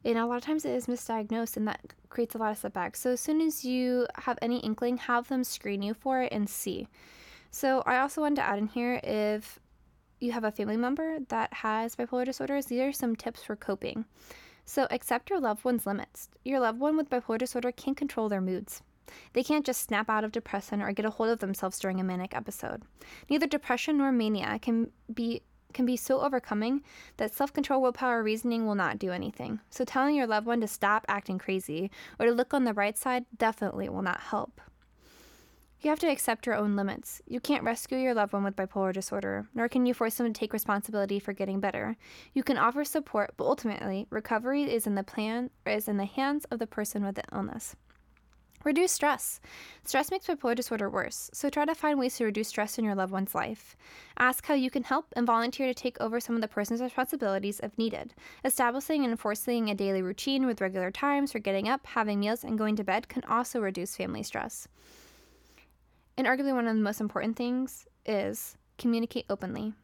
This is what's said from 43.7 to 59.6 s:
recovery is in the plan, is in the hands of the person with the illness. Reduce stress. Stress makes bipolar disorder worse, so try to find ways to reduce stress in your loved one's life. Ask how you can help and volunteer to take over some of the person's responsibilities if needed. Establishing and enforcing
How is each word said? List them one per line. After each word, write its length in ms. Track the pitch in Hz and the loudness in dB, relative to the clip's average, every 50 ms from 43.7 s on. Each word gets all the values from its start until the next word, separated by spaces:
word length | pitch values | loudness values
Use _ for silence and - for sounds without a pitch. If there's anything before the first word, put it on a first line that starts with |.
| 202 - - 196 190 196 214 - | -2 -2 -4 -2 -2 -4 -4 -4
recovery 540 | - 214 214 - 240 214 240 254 277 285 285 | -6 -6 -2 0 -2 0 2 2 2 2 2
is 240 | - - 226 - | 2 2 0 2
in 80 | 220 202 | 0 0
the 80 | 196 196 | 0 -2
plan, 480 | - - - 214 220 220 240 247 254 _ _ _ | -4 -4 -4 -2 -2 -2 -2 -4 -6 _ _ _
is 240 | 220 214 214 214 | 0 0 0 0
in 100 | 220 208 | 0 0
the 80 | 196 196 | 0 -2
hands 400 | 202 - - 269 277 285 294 - | -2 -2 0 0 2 0 -2 -2
of 120 | - 240 | -4 -4
the 80 | 226 233 | -4 -4
person 400 | 220 - - 208 - - 208 202 | -4 -2 -4 -4 -2 -2 -2 -2
with 100 | 196 196 | -2 -2
the 80 | - - - | -4 -8 -6
illness. 440 | - 202 196 - - 226 - - - _ _ _ - _ _ _ _ _ _ _ _ _ _ _ _ - - | -6 -6 -4 -4 -6 -8 -10 -12 -14 _ _ _ -20 _ _ _ _ _ _ _ _ _ _ _ _ -2 0
Reduce 300 | 294 285 320 370 359 - | 2 4 6 6 4 4
stress. 460 | - 294 294 269 - - - - - - - - - - - - - - | 4 4 2 2 2 -2 -8 -8 -8 -14 -20 -18 -18 -18 -20 -20 -14 -8
Stress 260 | - - 254 285 - | 0 2 2 2 2
makes 160 | 370 381 - | -2 -4 0
bipolar 300 | - 339 285 - 240 240 | -2 -2 0 2 0 2
disorder 340 | 233 240 - 233 214 202 196 | 2 0 -2 -2 -2 -2 0
worse, 400 | - 196 - - - - - - - | 0 -2 -2 -2 -6 -8 -10 -10 -8
so 180 | - - 285 | -2 -2 0
try 140 | - 294 294 | 2 2 0
to 100 | 302 320 | 0 0
find 240 | - - 302 294 277 | 2 2 2 4 4
ways 180 | 254 247 - | 2 0 0
to 80 | - 240 | 0 0
reduce 220 | 214 202 214 220 | 0 2 0 -2
stress 320 | - - - 208 214 - - | -2 -2 -2 -2 -2 0 0
in 60 | 226 | 0
your 100 | 214 202 | 2 2
loved 180 | 196 190 185 190 | 2 0 0 0
one's 220 | 190 196 - - | -2 -2 0 0
life. 420 | 190 - - 220 - - - - _ - - - - - - - | -2 -2 -2 -4 -10 -12 -20 -20 _ -20 -20 -20 -20 -20 -16 0
Ask 260 | - 247 254 254 - - | 2 2 4 4 0 0
how 80 | - 302 | 2 4
you 160 | 277 254 262 | 4 4 2
can 100 | - 277 | 0 -2
help 320 | 240 - 269 302 311 _ - | 0 2 0 0 0 _ -2
and 120 | 247 240 | 0 4
volunteer 400 | 240 233 226 233 254 254 - 269 | 4 4 4 2 0 0 0 0
to 60 | 254 247 | 0 0
take 260 | - - 247 - - | 0 -2 -4 -2 0
over 180 | 226 220 226 240 | -2 0 0 -2
some 140 | - - 233 | -2 0 0
of 80 | 226 | 0
the 60 | 220 | -2
person's 340 | 214 - 208 208 - 233 233 | -2 -2 -2 0 0 0 -2
responsibilities 800 | 254 247 - - 262 - - 277 240 202 196 196 196 202 202 - | -2 -2 0 -2 -2 0 -2 -2 0 0 0 0 0 -2 -4 -4
if 160 | - 208 - | -8 -6 -2
needed. 380 | - 226 226 - - - 233 - - - - - - - | 0 0 0 -2 -4 -10 -12 -14 -18 -20 -20 -16 -4 -2
Establishing 600 | 269 233 - 254 240 240 277 277 - 320 294 277 | 0 2 4 2 2 2 0 0 2 2 2 4
and 80 | 240 | 2
enforcing 580 | 233 233 - 214 208 - - 254 240 233 | 0 0 0 -2 -2 0 0 0 0 2